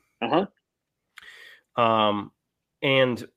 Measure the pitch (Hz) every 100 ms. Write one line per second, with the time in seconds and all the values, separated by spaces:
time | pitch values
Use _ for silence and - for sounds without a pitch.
0 | _ - 117 151 202 _ _ _ _ _
1 | _ - - - - - _ - 117 113
2 | 107 104 101 _ _ _ _ _ 143 135
3 | 131 113 120